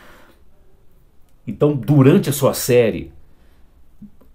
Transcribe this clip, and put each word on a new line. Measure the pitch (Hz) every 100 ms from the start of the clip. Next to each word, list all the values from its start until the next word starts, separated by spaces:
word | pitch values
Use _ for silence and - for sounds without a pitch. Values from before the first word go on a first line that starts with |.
| - - - _ - - _ - - - _ - - _ -
Então, | 101 147 143
durante | 110 147 131 196 139
a |
sua | 139 123 -
série, | - 123 110 87 - - - - _ _ - _ - - - - -